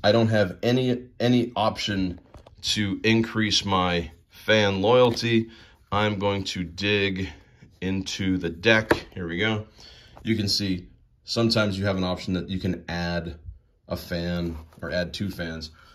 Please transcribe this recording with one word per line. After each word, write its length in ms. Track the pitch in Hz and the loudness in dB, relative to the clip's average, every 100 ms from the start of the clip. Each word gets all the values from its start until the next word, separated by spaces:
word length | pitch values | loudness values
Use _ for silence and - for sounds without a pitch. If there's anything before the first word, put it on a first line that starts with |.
I 80 | 104 | 2
don't 160 | 113 110 | 4 4
have 300 | 107 92 90 | 2 2 0
any, 460 | 117 127 127 123 - - | 0 2 0 -2 -6 -2
any 360 | 120 123 117 98 | 2 2 2 0
option 640 | 107 107 - 98 92 90 _ - - - | -2 -2 -4 -2 -2 -6 _ -20 -20 -10
to 380 | - 107 101 95 107 | -4 -2 -2 0 2
increase 580 | 113 113 113 107 92 | 2 2 -2 0 0
my 480 | 98 95 90 87 80 - _ | 0 0 2 0 -4 -14 _
fan 520 | - - 107 101 98 | -8 2 4 4 2
loyalty. 680 | 104 127 123 117 117 113 113 - - _ - | 4 6 6 4 2 2 0 -12 -20 _ -4
I'm 280 | 101 107 101 | 0 0 0
going 240 | 101 101 98 | -2 -2 -4
to 200 | 95 82 | -6 -8
dig 640 | 85 101 104 98 95 92 - - _ - - | -4 0 2 0 -2 -6 -10 -20 _ -20 -8
into 580 | 92 95 92 - 95 92 | -4 -4 -4 -4 0 0
the 120 | 85 | -2
deck. 580 | 82 113 110 110 - - | 0 4 4 4 0 -2
Here 140 | 92 85 | -10 -8
we 100 | 85 | -2
go. 300 | 110 107 - - - - - - | 0 -2 -6 -18 -20 -20 -20 -10
You 120 | 107 104 | -2 0
can 140 | 98 | 0
see 400 | - 101 87 - _ _ _ | -2 -2 -4 -6 _ _ _
sometimes 560 | - 117 113 110 104 95 | -6 0 2 2 0 0
you 60 | 101 | 0
have 100 | 95 | 0
an 80 | |
option 300 | 92 92 - | -2 -4 -4
that 160 | 92 - | -4 -4
you 100 | 92 | -4
can 240 | 92 87 - | -2 -4 -6
add 500 | 87 87 87 82 - - - _ _ - | -4 -2 -2 -6 -12 -16 -18 _ _ -10
a 80 | 87 | -10
fan 600 | - 87 87 87 85 78 - - | -6 -4 -2 -2 -4 -6 -14 -14
or 100 | 78 | -6
add 220 | 87 87 | -4 -4
two 160 | - 101 | -6 -6
fans. 400 | 87 82 80 76 - - | -6 -8 -10 -14 -18 -20